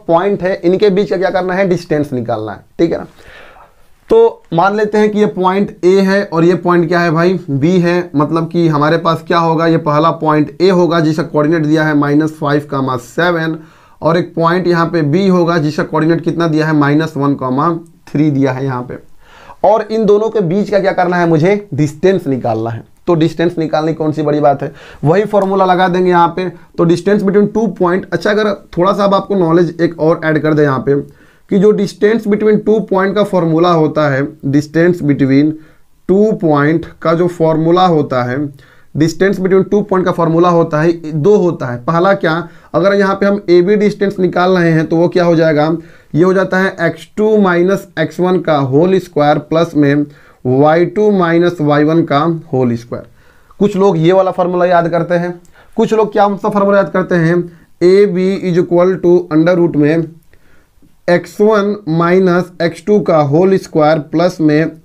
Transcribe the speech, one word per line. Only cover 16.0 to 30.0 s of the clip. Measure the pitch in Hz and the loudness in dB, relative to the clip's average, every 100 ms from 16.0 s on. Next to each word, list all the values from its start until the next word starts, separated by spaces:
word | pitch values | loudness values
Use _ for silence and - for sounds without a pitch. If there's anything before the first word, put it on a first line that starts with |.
| 156 165 | 0 0
कितना | 170 160 170 | -2 -2 -2
दिया | 156 156 | 0 0
है, | |
माइनस | 151 143 151 156 139 | 0 2 0 -2 -2
वन | 143 135 | -2 -2
comma | 131 131 170 165 - - - | -4 -2 -2 -4 -10 -20 -8
थ्री | 143 156 | 0 0
दिया | 135 135 | 2 -2
है | 131 135 | -2 -6
यहाँ | 123 | -8
पे। | 127 - - - - - - - | -10 -14 -18 -20 -20 -20 -20 -2
और | 190 220 214 | 0 0 -2
इन | 220 208 | -2 2
दोनों | 208 220 | 2 0
के | 220 | -2
बीच | 165 202 208 | -2 -2 -2
का | 202 | -2
क्या | 185 | 0
करना | 180 180 180 | -2 -2 0
है, | 170 | 2
मुझे | 160 175 208 208 | 2 2 0 -4
डिस्टेंस | 139 147 147 185 190 139 | -4 -4 0 0 0 -2
निकालना | 127 117 110 113 | -4 -2 -4 -4
है। | 113 - _ - | -8 -14 _ -2
तो | 165 | 0
डिस्टेंस | 160 160 170 175 | 0 0 -4 -2
निकालने | 156 156 160 | -4 -2 -4
की | 156 | -4
कौन | 156 | -4
सी | 143 | -2
बड़ी | 147 147 | -2 0
बात | 143 139 | 0 0
है, | 139 - - - | -6 -12 -20 -4
वही | 143 190 208 | 0 0 0
फॉर्मूला | 208 190 196 190 | -2 0 0 0
लगा | 180 185 | 2 0
देंगे | 185 180 | 0 2
यहाँ | 175 170 170 | 2 2 0
पे। | 180 - - - | -8 -10 -14 -2
तो | 170 | 0
distance | 170 196 208 | 2 0 0
between | 196 202 202 | 2 2 2
two | 214 220 - | 0 -4 -2
point, | 175 185 - | -2 -2 -4
अच्छा | 170 - | -4 -2
अगर | 208 214 - - 165 | -2 -2 -4 -8 -2
थोड़ा | 190 | -2
सा | 196 | 0
अब | 196 | 0
आपको | 190 - 202 | 0 -2 -2
नॉलेज | 165 170 165 165 | 2 2 0 -2
एक | 165 | -4
और | - | 0